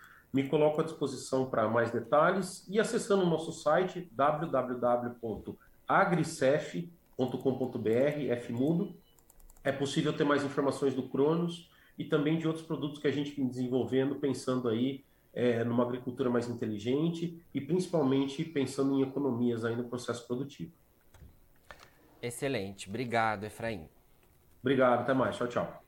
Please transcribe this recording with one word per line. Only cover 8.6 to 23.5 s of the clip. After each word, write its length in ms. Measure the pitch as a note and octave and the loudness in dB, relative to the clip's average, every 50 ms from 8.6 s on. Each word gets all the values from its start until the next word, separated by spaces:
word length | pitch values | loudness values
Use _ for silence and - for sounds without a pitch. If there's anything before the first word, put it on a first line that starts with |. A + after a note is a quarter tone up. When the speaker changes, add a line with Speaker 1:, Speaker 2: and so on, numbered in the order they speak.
| C3 D#3 E3+ F3 G3+ - - - - _ _ _ - _ - - - - - - | 2 2 2 2 0 -2 -6 -14 -20 _ _ _ -20 _ -20 -20 -20 -20 -14 -6
Speaker 1:
é 100 | - C#3 | -4 -2
possível 400 | C3+ - C#3 C3+ - D#3+ C3+ D3+ | -2 -2 -2 -2 0 0 0 0
ter 120 | D3+ - D3+ | 2 2 2
mais 200 | C#3+ C#3+ C3+ C#3 | 4 2 2 2
informações 500 | C3+ - D3+ C#3+ C3+ C3 - C#3+ C3+ B2 | 0 -2 0 0 0 0 0 0 0 0
do 80 | C3 | 0
Cronos 680 | B2+ - - C3+ C#3 D3+ E3 E3+ F3 E3+ E3+ - - - _ _ - - _ - | -4 -2 0 2 4 4 4 2 0 -2 -4 -6 -14 -20 _ _ -20 -16 _ -10
e 60 | D3 | -4
também 340 | - E3 D3+ C#3+ D3+ D#3+ E3 | 0 2 2 2 2 2 2
de 80 | D#3+ | 0
outros 180 | D#3+ D#3+ - - | 0 -2 -4 -4
produtos 340 | - D#3 C3+ C#3 D3+ - - | -6 -6 -4 -4 -6 -4 -2
que 80 | - C#3+ | -2 0
a 40 | |
gente 200 | B2+ D3 C#3+ C#3+ | 0 0 -2 -4
vem 140 | - D3 C3 | -4 -4 -4
desenvolvendo, 680 | B2 A#2+ B2+ B2+ A#2+ B2+ B2+ A2+ G#2+ B2+ C3 C3+ C#3+ C#3+ | -2 -2 -2 -2 0 0 0 0 2 2 2 2 0 0
pensando 540 | - D3 C#3 B2 - - C3 B2+ B2+ A#2+ A#2 | -2 -2 -2 -2 -2 -2 -2 -2 0 0 0
aí, 360 | A2 A#2 B2+ C3+ C3+ C3+ - _ _ _ _ _ - | 0 0 0 -2 -4 -6 -12 _ _ _ _ _ -4
é, 280 | - A#2+ B2 A#2 A2+ | 0 2 2 2 2
numa 200 | A#2 A#2 A#2 B2 | 0 0 2 2
agricultura 480 | A#2+ A#2+ B2 B2+ - C3 B2 - C3 B2 | 2 0 0 -6 -6 -6 -4 -2 0 2
mais 180 | A#2+ A#2+ A#2 A#2+ | 2 0 0 -2
inteligente 920 | A#2 - A#2+ A2 G#2+ G#2 G#2+ B2 C3 D3 D#3+ E3+ E3+ E3+ E3+ E3+ - - - - | -4 -4 -4 -4 -4 -4 -2 0 0 2 2 0 0 -2 -4 -6 -8 -10 -12 -8
e 80 | - C3+ | -6 -6
principalmente 840 | C#3 C#3+ E3+ F#3 F3+ - - D#3+ C#3 C3 C3+ C3+ C#3 C#3 - - D#3+ | -2 0 0 0 0 0 0 2 2 4 4 2 2 0 -2 -4 -6
pensando 540 | - - D3 C3 B2+ - - C3+ C#3 C#3 C3+ | -2 -2 -2 -2 -2 0 0 0 2 2 2
em 40 | |
economias 600 | C3+ C3 - D3 C#3+ C3+ A#2 A#2 A#2+ A#2+ A#2 A2 A2+ | 0 0 -2 -2 -2 0 0 0 0 0 0 0 -2
aí 120 | A2+ A#2 | -2 -2
no 80 | B2 A#2 | -2 -4
processo 420 | - C3 B2 - - A2+ - - | -6 -6 -8 -6 -6 -6 -6 -4
produtivo. 460 | - B2 C3 C#3+ C#3 - - E3 E3+ - _ _ _ _ _ _ _ - - - - - - - _ - _ _ - - - - - _ _ _ - - - | -6 -4 -4 -6 -8 -10 -12 -12 -14 -14 _ _ _ _ _ _ _ -20 -20 -20 -20 -20 -20 -20 _ -20 _ _ -20 -20 -20 -20 -20 _ _ _ -20 -14 -10
Speaker 2:
Excelente. 640 | - A#2+ - - C#3+ C#3 C3 A2 G2 G2+ G2+ - - | -8 -8 -6 -4 -4 -2 -2 -2 -4 -6 -8 -12 -12
Obrigado, 580 | F#2 G2+ A2+ C3 A#2 A2 A2+ A2+ A2 G#2+ G2 G#2+ | -8 -6 -6 -4 0 0 2 2 2 0 -2 -4
Efraim. 440 | G#2 | -8